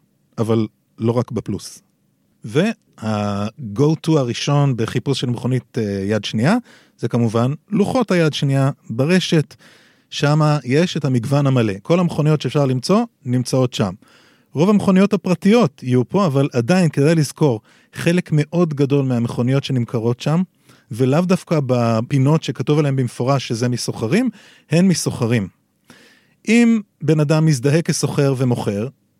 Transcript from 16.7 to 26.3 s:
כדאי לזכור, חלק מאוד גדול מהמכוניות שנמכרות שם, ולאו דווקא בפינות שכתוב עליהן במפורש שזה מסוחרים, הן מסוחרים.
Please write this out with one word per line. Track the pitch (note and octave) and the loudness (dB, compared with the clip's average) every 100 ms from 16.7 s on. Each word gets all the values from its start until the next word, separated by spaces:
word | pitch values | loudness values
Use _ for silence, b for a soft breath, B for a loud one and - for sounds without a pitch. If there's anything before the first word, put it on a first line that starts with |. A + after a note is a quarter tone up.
| F#3 E3+ | 2 2
כדאי | C#3+ C#3+ | 2 2
לזכור, | E3 C#3+ - D3+ A2 b b b | 2 0 0 0 -2 b b b
חלק | - E3 F3 - | -6 -2 0 0
מאוד | D3+ C#3+ E3+ F3 | -2 0 0 -2
גדול | C#3+ C#3 C#3+ | 0 0 0
מהמכוניות | C3+ A#2+ A#2 - B2 C3+ | 0 0 -2 -2 0 0
שנמכרות | - C3 A#2 A#2+ A#2 A#2+ | 0 -4 -2 -2 -2 -2
שם, | - E3 F#3 _ b b b | -2 -2 -2 _ b b b
ולאו | A2 C3 D3 | -2 0 2
דווקא | F3+ F#3 - D#3+ B2+ | 2 -2 -2 -2 0
בפינות | B2 A#2 A2+ A#2+ C#3 C3+ D#3+ | 0 2 0 0 0 2 2
שכתוב | - A#2+ C#3 D3 | -2 -6 0 0
עליהן | D3 C3+ | 0 0
במפורש | B2 - B2 C#3 - | -2 -2 0 0 -2
שזה | A2+ B2 | -4 -2
מסוחרים, | A#2+ - - A2+ F#3 C4 B B B B | -4 -6 -6 -2 0 -2 B B B B
הן | E3 F#3+ | 2 2
מסוחרים. | D#3+ C3+ A2 A2+ A#2+ F#2 _ _ _ _ b b b b | 2 -2 -4 -2 -2 -2 _ _ _ _ b b b b